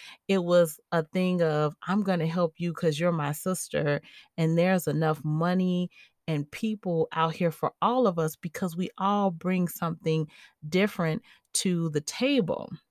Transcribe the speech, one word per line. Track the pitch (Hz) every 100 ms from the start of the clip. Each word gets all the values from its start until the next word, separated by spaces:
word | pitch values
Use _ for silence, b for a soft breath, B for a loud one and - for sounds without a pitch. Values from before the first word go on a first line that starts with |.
| B B -
It | 196
was | 175 175 165 - _
a | 170
thing | 160 185 185 180
of, | 160 151 151 - -
"I'm | 202
gonna | 190 180 160
help | 175 170 -
you | 170
'cause | 156 165 147
you're | 175
my | 165 147
sister, | 151 190 185 - 147 147 147 B B B -
and | 160 165
there's | 180 185 160
enough | 151 156 147
money | 151 156 175 180 180 180 180 b b _ -
and | 151 143
people | - 220 214 185 165 160
out | 165 160
here | 160 170
for | - - -
all | 196 254 226
of | 170
us | 160 -
because | 165 - 185 165
we | 185 -
all | 190 208 196
bring | 165 180 185 175
something | - 170 165 160 160 156 B B _ 151
different | 180 208 - 165 156 b b _
to | - 190 170 165
the | 147
table." | - - 262 277 180 - - - _